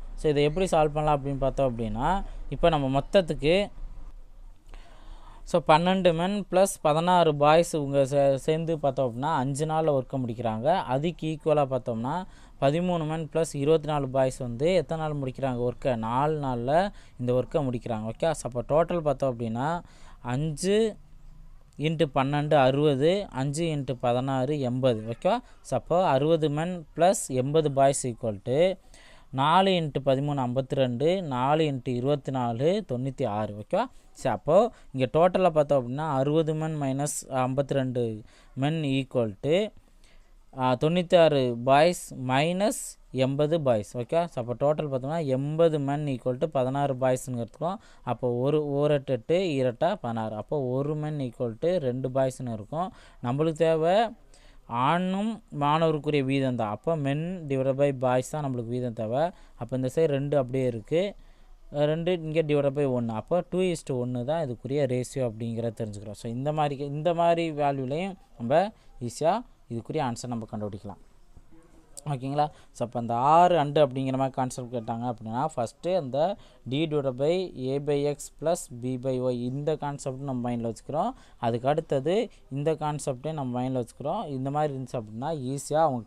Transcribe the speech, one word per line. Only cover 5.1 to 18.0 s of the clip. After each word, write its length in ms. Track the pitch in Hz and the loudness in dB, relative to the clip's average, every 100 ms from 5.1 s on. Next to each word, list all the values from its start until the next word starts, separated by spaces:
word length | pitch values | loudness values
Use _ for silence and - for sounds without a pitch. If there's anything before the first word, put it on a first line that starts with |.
| - - - - | -18 -18 -18 -2
so, 80 | 175 - | 2 6
பன்னெண்டு 400 | 156 175 190 180 160 | 6 6 4 4 4
men 140 | 180 208 185 | 0 -2 0
plus 200 | 180 190 - 156 | 4 4 2 2
பதினாறு 440 | 151 175 180 160 147 | 2 4 6 6 6
பாய்ஸ் 300 | 147 160 165 160 | 6 6 4 0
இவங்க 220 | 139 139 135 | 0 2 2
சே-, 240 | 143 139 135 - | 4 4 2 0
சேர்ந்து 260 | 160 165 160 | 0 0 0
பார்த்தோம் 220 | 143 135 131 | 0 0 -2
அப்படின்னா, 240 | 113 143 156 | -2 -2 0
அஞ்சு 220 | 131 135 156 | 0 -2 -2
நாள்ல 240 | 160 160 139 | 0 2 0
ஒர்க்கை 200 | 127 135 | 0 -4
முடிக்கிறாங்க. 440 | 123 113 117 110 131 185 - | -4 -4 -4 0 2 0 0
அதுக்கு 360 | 131 165 160 160 | -2 -2 -4 -6
ஈக்குவலா 320 | 156 165 147 135 | -2 0 2 2
பார்த்தோம்னா, 420 | 131 123 113 123 170 185 - - - | -2 -4 -4 -4 -4 -8 -14 -20 -2
பதிமூணு 420 | 139 156 180 175 151 | 0 2 0 -2 -2
men 120 | 160 151 | -4 -4
plus 180 | 160 165 147 | -2 -2 0
இருபத்தி 260 | 139 160 147 | 2 2 2
நாலு 140 | 151 131 135 | -2 0 0
பாய்ஸ் 220 | 131 127 127 | 0 0 -6
வந்து 220 | 117 156 185 | -2 2 2
எத்தனை 200 | 151 160 | 0 -4
நாள் 160 | 156 147 | -4 -4
முடிக்கிறாங்க 380 | 131 127 131 120 123 | -6 -4 -4 -2 -2
ஒர்க்கை? 260 | 120 139 117 110 | -2 -2 -2 -2
நாலு 280 | 123 147 156 139 | 0 0 0 -2
நாள்ல 260 | 120 120 160 202 - - - | -2 0 0 0 -4 -16 -6
இந்த 100 | 123 127 | 0 0
ஒர்க்கை 240 | 120 160 135 | 0 -2 -2
முடிக்கிறாங்க. 380 | 120 - 110 | -4 -4 -6